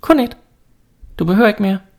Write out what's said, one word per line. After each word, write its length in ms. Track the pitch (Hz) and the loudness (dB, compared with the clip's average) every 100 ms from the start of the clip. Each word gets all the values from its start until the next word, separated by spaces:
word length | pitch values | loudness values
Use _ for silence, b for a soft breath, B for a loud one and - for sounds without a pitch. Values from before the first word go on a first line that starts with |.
Kun 200 | - 311 | 2 0
ét. 120 | 240 - _ _ _ _ _ _ - - | 0 -8 _ _ _ _ _ _ -20 -8
Du 60 | |
behøver 240 | 165 190 233 | -2 2 2
ikke 140 | 208 | 0
mere. 160 | 202 190 - | -4 -4 -8